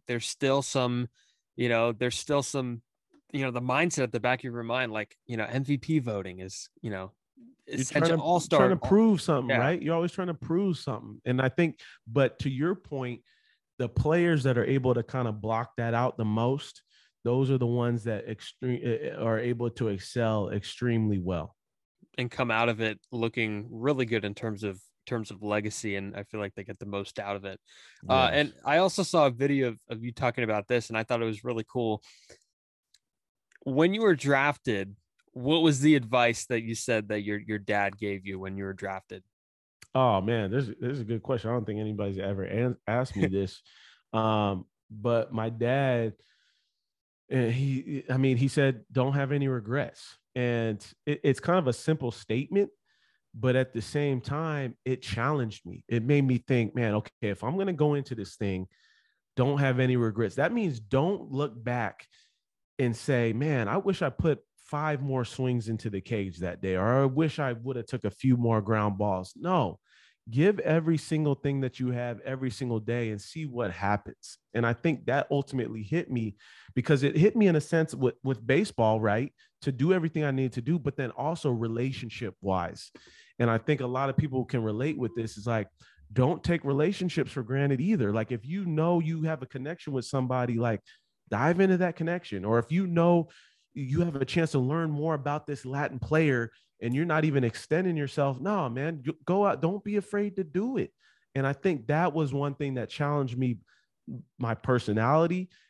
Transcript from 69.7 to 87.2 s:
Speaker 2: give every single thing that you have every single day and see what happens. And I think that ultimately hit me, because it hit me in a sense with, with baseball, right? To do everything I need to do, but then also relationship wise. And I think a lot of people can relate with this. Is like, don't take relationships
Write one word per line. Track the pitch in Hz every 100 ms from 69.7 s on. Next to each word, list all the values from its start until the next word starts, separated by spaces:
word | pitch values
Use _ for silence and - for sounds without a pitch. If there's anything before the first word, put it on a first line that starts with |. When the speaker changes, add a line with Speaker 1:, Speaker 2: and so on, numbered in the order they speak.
| - _ _ _ _ -
Speaker 2:
give | 117 185 202
every | 160 160 160 156
single | - 156 147 135
thing | 143 139
that | 127 -
you | 127
have | 123 120 110
every | - 131 131
single | - 123 113
day | 107 120 113
and | 104
see | - 160 151
what | 120 104
happens. | 87 101 104 - - - - _
And | 120 117
I |
think | 120 170 139 -
that | 139 -
ultimately | 143 - 131 113 110
hit | 101 165 -
me, | 123 110 - - - -
because | - - 143
it | 143 156
hit | 202 233
me | 202
in | 165
a |
sense | - 165 156
with, | 135 127 -
with | 135 117 113
baseball, | 139 214 - 110 110
right? | 110 107 135 - _ _
To | -
do | 123 156
everything | 185 160 156
I | 147
need | 131 131
to | 123
do, | 117 170
but | 139 -
then | 127
also | - 143 170 147
relationship | 117 113 113 131 131 117 - 107 -
wise. | 98 92 85 - - - - - - -
And | 120
I | 113
think | - 139
a | 127
lot | 127 139
of | 131
people | 156 127 120
can | 127
relate | 110 107 147 151
with | 117 113
this. | 110 107
Is | 113
like, | 113 101 _ - _ -
don't | 107 127 160
take | - 170
relationships | 139 135 156 202 180 -